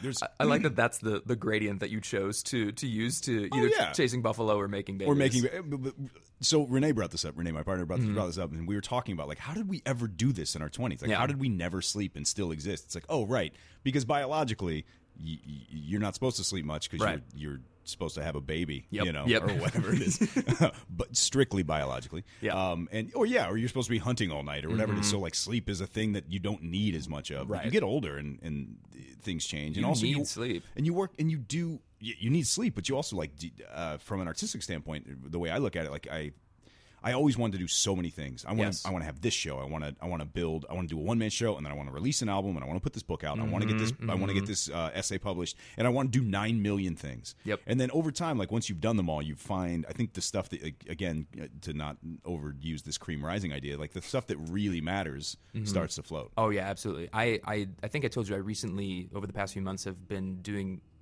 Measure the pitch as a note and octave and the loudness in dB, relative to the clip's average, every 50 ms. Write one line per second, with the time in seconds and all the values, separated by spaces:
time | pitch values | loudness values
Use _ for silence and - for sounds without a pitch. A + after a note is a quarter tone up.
0 | G2 C3+ B2+ - - - - - C#3+ - C#3+ D#3+ F3+ D3 G#2 A#2 A#2 A#2+ - - | -4 -4 -2 -2 -4 -4 0 2 4 6 6 6 4 2 4 4 4 4 2 0
1 | G#2+ A2 G#2 - - A2 B2 A2 A2 A2 G#2+ G#2+ G#2+ G#2 G2+ F#2+ G#2 - G#2+ A2 | 0 0 0 0 2 0 -2 0 2 2 2 4 2 2 0 0 -2 -2 -2 -4
2 | G2 - - G2 F#2+ G2+ G#2+ - - - C3+ A#2 G#2+ G#2 G#2+ - C#3+ B2 A2 G#2+ | -4 0 0 2 2 2 0 -2 -2 0 2 2 2 0 0 -2 -2 0 0 2
3 | A#2 A#2+ C3 - - C3+ A#2 G#2+ G2+ F#2 - - - - - - - D#2 D2 - | 2 2 0 0 0 2 2 2 2 2 4 6 6 6 6 6 4 2 4 4
4 | C#3+ A#2+ B2 B2 A#2 A2+ G#2+ A#2 A2+ G#2+ G#2 G#2 G2 G2+ G2+ G2+ G2 - G2 F#2+ | 4 4 4 4 2 2 2 2 4 4 4 4 4 2 0 -2 -2 -2 -2 0
5 | G2 D3 C#3+ C#3+ C3+ B2+ A#2 B2+ A#2+ B2 E3 F#3 F3 D3 C#3+ C3+ B2+ C3+ - - | 4 4 6 6 6 6 6 4 2 2 0 -2 -4 -4 -4 -4 -4 -6 -6 -8
6 | C3+ B2 - - - _ _ - - - E3 D3+ C#3+ B2 B2+ C3 D3 D#3 C3+ G#2+ | -10 -12 -12 -18 -20 _ _ -2 2 6 6 6 6 6 4 6 6 6 4 4
7 | F#2 E2 - - - D#2+ C#2+ D#2 E2+ E2+ D#2 D2+ D2+ F#2+ F#2+ F2+ F2 D#2+ F2+ B2+ | 2 0 -2 -4 -4 -4 -2 -2 -2 -2 -2 -2 0 0 0 0 0 0 2 2
8 | A#2 G#2+ G2+ G#2+ G2 F2+ D#2+ F#2+ F2 D2+ D2 D#2+ E2 F#2 G2+ G2+ - - B2 B2 | 2 2 2 2 0 0 0 -2 -4 -4 -4 -4 -2 -2 -2 -2 -2 -2 -2 -2
9 | - A2+ F#2 D#2 D2 C#2+ D2+ - - C3 E3 G#3+ G#3+ F#3+ F#3+ C3+ - B2 C3 A#2+ | 0 -2 -2 -2 -2 -4 -6 -6 -6 -6 -4 -2 -2 -2 -2 -2 0 -2 0 0
10 | A#2 G#2+ F2+ D#2+ A#2 C#3 B2+ E2+ D2+ - - D#2 D#2 D2 - - B2 A#2 C#2+ B1 | 0 -2 2 4 4 4 4 2 0 -2 -2 -4 -4 -4 -2 -2 -2 -2 -2 0
11 | B1 A2 G#2 G#2+ B2 D3 C#3+ C3+ C#3 B2+ G#2 E2+ E2+ F2+ F2+ F#2 - - - G#2 | 2 2 4 4 4 4 2 2 2 2 2 2 0 0 0 0 0 0 0 0
12 | G2+ F2 - D#2 C#2+ - - G#2 F#2+ E2 D#2+ D#2 D2 G2 F#2+ - - - - F2 | 0 -2 -2 -2 -2 -2 0 0 0 0 0 -2 -2 -4 -4 -4 -6 -8 -8 -8
13 | - - D#3+ C#3 G#2+ G2 C3 A2+ F2 D2+ - - - - - - - C3+ C3 D3 | -4 -2 0 0 2 2 2 2 0 0 -4 -10 -20 -20 -10 -4 0 2 2 2
14 | A#2+ A2+ D3 C#3+ C#3 C3 D#3 D#3 D3 A#2 A2 - G2 E2+ D#2 D2+ - - - - | 2 4 2 2 2 2 2 2 2 2 0 0 0 0 0 -2 -4 -8 -16 -20
15 | _ _ - - D#2 D#2+ D#2+ - - D2 D2 C#2 A#1+ - D#2 D2+ D2 D2+ G2 G#2 | _ _ -14 -10 -8 -8 -8 -8 -8 -10 -12 -12 -12 -10 -10 -8 -4 -2 0 0
16 | G#2+ G2 - - C3 C3 A#2+ - F2+ - G2 F2+ D2 D2+ D2+ D2+ - - - E2 | 0 0 0 0 0 0 0 0 -2 -2 -2 -2 -2 -2 -2 -4 -4 -4 -2 0
17 | G#2+ G2+ E2 C#2+ B1 - - D2 D2 D2 C#2+ C2 B1+ - - - - - - - | 2 2 0 -2 -6 -10 -12 -8 -8 -6 -8 -8 -12 -16 -20 -18 -12 -10 -6 -4
18 | F#2 D#2 - D#2 D2+ E2 D2 D2 C#2 C#2 D#2 E2 F2 D2 C#2+ C2 - - - G2+ | -4 -4 -4 -4 -4 -4 -4 -4 -4 -2 -2 -2 -2 -2 -4 -6 -8 -6 -2 -2
19 | F#2 F2 D#2 C#2+ C#2+ A#2+ A2 A2 - - G2+ - - - - - - A3+ G3+ - | 0 0 0 0 4 4 4 6 4 4 2 2 0 0 0 0 2 2 2 2
20 | - - - - G#3+ - - B3+ - - - - E3+ - - - - - F2+ E2+ | 2 2 2 2 2 2 2 0 2 2 4 6 4 4 2 -2 -12 -8 -4 -4
21 | - - - - - - - C3+ C3 - G#2 F#2+ E2+ D2+ D#2 D2+ C#2 C2+ B1+ B1+ | -4 0 2 2 2 4 6 6 4 6 4 2 2 4 2 2 2 0 -2 -4
22 | C2 - - F2 - - - - G#2+ G#2 - F#2+ F#2+ F2+ E2+ E2+ E2+ D#2+ G2 A2 | -4 -6 -8 -10 -10 -10 -8 -2 0 0 2 2 2 2 0 0 -2 -2 -2 -4
23 | A2+ - - C4+ G#3 A3+ B3 A3+ A#2+ F2 G2+ A2+ A#2+ B2 - C3 A#2+ G2+ A#2+ G#2+ | -4 -2 0 2 2 4 4 4 2 2 2 2 0 0 0 0 0 2 0 0
24 | - B2 B2 A#2 G#2+ F2 D2+ C#2+ C#2+ D2 D2 C#2+ C#2+ E2 - A2 A2 G#2+ G#2 G#2 | 2 2 2 2 0 0 0 -2 -4 -4 -4 -4 -2 0 2 2 2 2 2 2
25 | G2+ G#2 G#2+ G2 F#2+ E2+ - - - G2 A#2 A#2 - G#2 G2+ F2 G2 - - G#2+ | 2 2 2 2 0 0 -2 -2 -2 0 0 0 0 0 -2 -2 -4 -4 -2 0
26 | A2 G#2+ G2+ G2 C#2 C#2 F#2 G2 E2+ G2+ G#2 D#2+ D#2+ E2 F2 G2+ G#2+ G#2 E2 D#2 | 2 2 2 0 -2 -4 -4 -2 -2 -2 -2 -2 -4 -2 0 2 2 2 2 0
27 | C2+ D2+ D2 C#2+ C#2 - C#2+ C#2 C2+ - G#2 F2+ C#2+ - F#3+ G#3+ - G2 B2 D3+ | -2 -4 -6 -6 -6 -6 -6 -4 -4 -2 -2 -2 0 2 4 4 4 4 2 2
28 | G#2+ D#2 C#2+ C#2+ D2 C#2+ C#2 - - E2 D2 C#2+ C2 G1+ G#1 G1+ - - - B1+ | 0 -2 -4 -4 -4 -6 -6 -6 -6 -4 -4 -4 -6 -8 -12 -16 -18 -20 -18 -18
29 | B1+ C2 B1 - - G2 F2 D#2+ D2 - D#2+ D2 D2 D#2 D#2 - A#2+ C3 D#3+ A#2 | -18 -18 -16 -10 -6 -4 -4 -2 -2 -4 -4 -4 -4 -2 0 2 2 4 4 4
30 | A2 B2+ D3 C#3+ G2 - - G#2+ A#2 B2+ G2 E2+ - - - - D3 E3 E3+ F#3 | 4 2 2 2 0 -2 -4 -4 -2 -2 -2 -4 -6 -8 -4 0 0 2 2 2
31 | G3 F3+ - - D#3 D#3+ D#3+ C#3+ A2 G2 C#3+ E3+ E3+ E3 D#3+ - _ _ _ - | 0 -2 0 0 2 2 2 0 -2 -2 -2 -2 -2 -2 -4 -8 _ _ _ -12
32 | G#2+ A2+ G2+ D2+ G2+ A#2 C#3+ F3 C3+ - - F#3+ B3 A3 - G2+ F2 - C3+ C3+ | -10 -10 -6 -2 2 4 4 4 4 2 2 2 2 0 0 0 -2 0 0 0
33 | - - G#2 F2 D#2 C#2 C#2 D2 E2 D#2+ A1+ G#1 - G1+ A1+ D2+ E2+ D#2 D2+ D2 | 0 -2 -2 -4 -4 -4 -6 -8 -10 -10 -10 -12 -16 -10 -6 -4 -4 -4 -4 -6
34 | - - G#2 F#2+ F#2 E2+ D#2+ - A2 A2 - A2 - - F2 D2+ - D#2+ D#2 C#2+ | -6 -4 -4 -2 -2 -2 -4 -4 -4 -4 -4 -6 -4 -4 -4 -4 -4 -6 -8 -8
35 | - B1+ C#2 C2 C2 D2 E2 E2+ F2 D#2+ E2+ C3 C3+ G2+ E2 F2 D#2+ C#2+ C#2+ C#2+ | -8 -10 -12 -12 -8 -4 -2 -2 0 0 0 2 0 0 0 -2 -4 -4 -6 -8
36 | - - D2+ D#2+ D2+ D2 - - _ _ _ _ - - - - - - - - | -8 -6 -6 -6 -6 -6 -8 -12 _ _ _ _ -20 -20 -20 -20 -20 -20 -14 -6
37 | - A#2 B2+ C3+ D3+ C#3+ A#2 A2+ A#2 G#2+ G2 F#2 F2+ E2 - - - G#2 G2 F2+ | -2 0 2 4 6 6 6 4 2 2 0 0 0 0 2 2 4 4 2 2
38 | F2 E2 - D#2+ D2 C2+ B1+ A#1+ - C#2+ G#2+ A2+ G#2 G2+ F#2 - - F#2 F#2 F2 | 0 -2 -4 -6 -8 -8 -8 -8 -4 -2 2 2 2 2 0 -2 -2 -2 -2 -2
39 | D#2 D#2 C#2+ D2+ D#2+ A2+ - - - D#2 C2+ C2+ C2+ C#2 D#2 D#2 D2+ D2 C#2 - | -2 -4 -4 -2 0 0 0 0 0 -2 -4 -4 -4 -4 -4 -4 -4 -4 -6 -6
40 | E2 F2 F2 D#2+ D2+ D2+ - - E2+ D#2+ D#2+ D#2+ - - F2 F#2 F2+ D#2 E2+ D#2 | -6 -4 -4 -4 -4 -4 -2 -2 0 0 0 -2 -4 -4 -4 -4 -2 -2 -2 -2
41 | D2 G2 A#2 A#2 A2 G#2+ - - A#2 A2 F#2+ C#2+ D2 C#2+ C#2+ D2 C#2+ C2+ B1+ D2+ | 0 2 2 2 2 0 0 0 2 0 0 0 -4 -6 -6 -6 -6 -6 -4 -2
42 | G2+ C3+ D3+ - B2 G#2 G2 G2 F#2+ G2 F2+ D2 B1+ C#2 E2 G2 - - - - | 0 0 0 2 0 2 2 2 2 0 0 -2 -2 -2 -2 -2 -2 -4 -6 -6
43 | - - E2 - D#2 D2+ D2 A2 A2 G#2+ - G#2 G#2 A2 A2 A2 A2 A#2 C3 - | -6 -6 -6 -4 -2 -2 -2 0 0 0 2 2 2 2 2 2 2 0 -2 -2
44 | A2+ - F2 F#2+ F#2+ G2 G2 G2 G2 G#2+ G2 - - D2+ D2 E2+ E2 D#2+ - F#2+ | -2 0 0 2 2 2 2 2 0 0 0 -2 -2 -2 -2 -2 -2 -2 -2 -2
45 | - - G2+ F2+ - G2+ F2+ F2+ F2 - - - - - - - A2+ B2+ A#2+ C3+ | -2 -2 -2 -2 -2 -2 -2 -2 -4 -4 -6 -10 -14 -8 -2 2 2 4 4 4
46 | C3+ C3 G#2+ C3 B2 G#2+ F#2+ G2 G#2+ A2+ A#2 A2 G2+ G#2 G2+ G2+ F#2+ F2+ D#2+ - | 2 4 4 4 4 4 2 2 2 2 4 4 4 4 4 2 2 0 -2 -4
47 | D2 C#2+ B1 A#1 - - - - - G#2 G#2 - - - A#2 C3 B2+ B2+ C3 D#3+ | -6 -8 -8 -8 -10 -14 -14 -8 -4 -2 -2 -2 0 0 2 2 2 2 2 2
48 | D#3+ D#3 D3+ - E3+ E3 D3 G#2+ F#2 F2 G#2+ A#2 - - F#2+ D#2 E2+ A2 A#2 G2+ | 2 2 0 0 0 0 2 0 0 0 0 0 0 -2 -2 0 2 4 4 4
49 | F2+ E2 D#2 D2+ D2 D2+ D2 - - - G2 F#2 F2+ E2+ E2+ E2+ - - - - | 4 2 2 0 -2 -4 -6 -6 -4 -2 -2 0 0 0 0 0 -2 -2 -2 -2
50 | A#2+ F#2+ - F2+ - - - G2 F2 - - - - D#2+ C#2+ - - - E2 - | -2 -2 -2 -4 -4 -2 0 -2 -2 -2 -6 -6 -6 -8 -8 -8 -10 -8 -4 -2
51 | G2 F2 D#2+ D#2 D2 - - - D#2 A1+ A#1+ D2+ - E2+ D2+ D2+ D2 D2 D2 - | -2 0 0 -2 -4 -6 -8 -12 -12 -10 -12 -10 -8 -6 -4 -4 -4 -6 -6 -8
52 | - E2 D#2+ - - F2+ F2+ D2+ D2 D2 C#2+ C#2 C#2+ D#2+ D#2 D2 - D2+ C#2+ - | -10 -12 -12 -10 -8 -6 -6 -4 -4 -6 -8 -6 -4 -4 -4 -4 -6 -6 -8 -6
53 | - - D#2+ C#2+ C#2+ D#2+ F#2 G#2+ G2 D#2+ C#2+ C#2 C2 C#2+ C#2+ C#2+ D2+ - - F2+ | -4 -4 -4 -2 -2 -2 -2 -2 -2 -2 -4 -4 -4 -4 -4 -4 -6 -6 -8 -8
54 | - - - C3 - - F#2+ D2 D#2+ E2 F2 G#2 G#2 G2+ F2+ E2 D2+ E2 F#2+ G2+ | -6 -4 -4 -2 -2 -2 -4 -4 -4 -2 0 0 2 2 2 0 0 0 0 0
55 | F2+ D#2 C2+ C#2+ D2+ - - - - - - A2 G#2+ G#2+ G2 A2 D#2+ - - - | -2 -2 -4 -6 -8 -8 -10 -12 -12 -8 -6 -4 -2 0 0 0 0 0 -4 -6
56 | - - E2+ D2 A#1+ A1 - A2+ A2 G#2+ G#2 F#2+ F#2 G2+ G2 - - G#2+ E2 D2+ | -8 -6 -6 -8 -6 -4 0 0 2 2 2 0 0 -2 -4 -4 -4 -4 -4 -4
57 | E2+ - - A2 A#2 A#2+ A2 G#2+ - G2+ G#2+ G#2+ G2+ F#2+ F2 - - A2+ - D3+ | -4 -4 0 2 2 2 2 0 0 -2 -2 -2 -2 -4 -6 -6 -6 -4 -2 0
58 | C3 A2+ - B2 G#2+ F#2+ G2+ G2 F#2+ G#2+ G#2 - - G#2+ F2+ G2+ G2 F#2+ F#2 F2+ | 0 0 0 0 -2 0 -2 -2 -2 -2 -4 -2 -4 -4 -2 -2 -2 -2 -4 -4
59 | F2+ - - G2+ G2+ G2 G2+ G#2 G2 F#2+ - G2+ F#2+ F#2+ F#2+ F#2+ - G2+ F#2 F#2 | -6 -6 -8 -6 -6 -4 -4 -4 -4 -4 -2 -4 -4 -4 -4 -4 -6 -6 -8 -8
60 | F#2 - G#2 F#2+ F#2+ F#2+ F#2 F#2 F2+ G#2 G#2 G2+ G2 F#2+ F#2+ E2+ - - - - | -8 -6 -4 -4 -4 -4 -6 -6 -6 -4 -4 -2 -2 -4 -6 -8 -10 -16 -20 -20